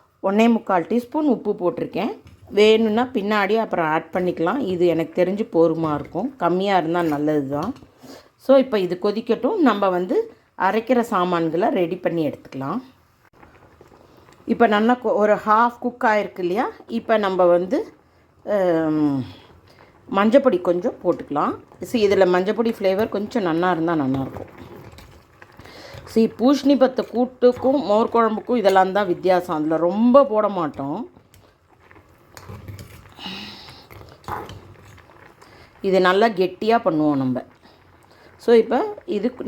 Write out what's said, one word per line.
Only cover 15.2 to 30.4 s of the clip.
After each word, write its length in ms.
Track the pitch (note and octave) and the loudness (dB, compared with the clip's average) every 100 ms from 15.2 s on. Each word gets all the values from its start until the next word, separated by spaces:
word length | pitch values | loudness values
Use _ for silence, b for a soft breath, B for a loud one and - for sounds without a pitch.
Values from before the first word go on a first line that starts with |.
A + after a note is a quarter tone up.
ஒரு 120 | G#3+ G3+ G#3+ | 2 2 2
ஹாஃப் 340 | G#3+ A#3+ A#3+ | 2 2 -2
குக் 300 | B3 A#3+ A#3+ | -8 -2 0
ஆயிருக்கு 260 | G#3+ F#3 - F3 | 0 -2 -6 -4
இல்லையா? 220 | G3+ F4+ - - | -2 -4 -8 -8
இப்ப 300 | A3+ - A3 | -8 -2 0
நம்ம 260 | G3 F#3 F3 F3 | 0 2 4 4
வந்து, 220 | F#3 D4+ A4+ _ b b b _ | 2 -4 -4 _ b b b _
ஹம், 800 | - G3+ F3+ D#3+ D#3+ D#3 D3+ C3+ G#2 B B B B B B B - F#3+ | -4 0 2 0 0 0 0 0 -6 B B B B B B B -6 0
மஞ்சப்பொடி 400 | G#3+ C4 C4 F3+ | 4 4 4 0
கொஞ்சம் 380 | F3+ F3 A#3 - | 0 0 -2 -4
போட்டுக்கலாம். 500 | F3+ E3 - D3 G3+ G4+ - - F3+ | -2 -2 -2 -2 -2 -4 -14 -18 -6
See, 100 | A#3+ G3+ | 0 2
இதுல 200 | G3 F3+ | 4 4
மஞ்சப்பொடி 380 | F3+ F#3 G#3 A#3 - | 4 0 -2 -2 0
ஃப்ளேவர் 380 | F#3+ F#3+ A3+ G3 | -2 0 -2 -4
கொஞ்சம் 300 | G#3+ A#3 F3+ | -4 -4 -2
நன்னா 220 | D#3+ F#3 E3 | 0 0 0
இருந்தா 180 | E3 D#3+ | 0 0
நன்னா 200 | C3 C3+ C3 | 0 -2 -4
இருக்கும். 260 | - - - - - - - - - _ _ - B B B B B - | -10 -16 -18 -20 -20 -20 -20 -20 -20 _ _ -20 B B B B B -4
See, 120 | A3+ A3 - | 0 0 2
பூசணி 360 | B3 C#4 C#4 C#4 | 2 2 2 4
பத்தை 240 | G#3+ - - | 2 0 -6
கூட்டுக்கும் 680 | A3+ B3+ - B3 B3 C4 C#4 D4 | -4 -4 2 2 2 0 0 2
மோர் 220 | G#3+ A#3 A#3 | 0 2 2
குழம்புக்கும் 440 | A3 G#3+ - B3 | 0 0 -2 0
இதெல்லாம் 300 | F#3+ F#3+ F#3+ G3 | 4 4 4 0
தான் 100 | G3 | -2
வித்தியாசம். 480 | D#3+ F3 F3+ F3 D#3 | -2 2 0 0 -4
அதுல 220 | D#3 D#3+ F3 | -2 0 0
ரொம்ப 400 | G3+ A#3+ C4 C4+ | 2 4 6 4
போட 160 | G#3+ | 2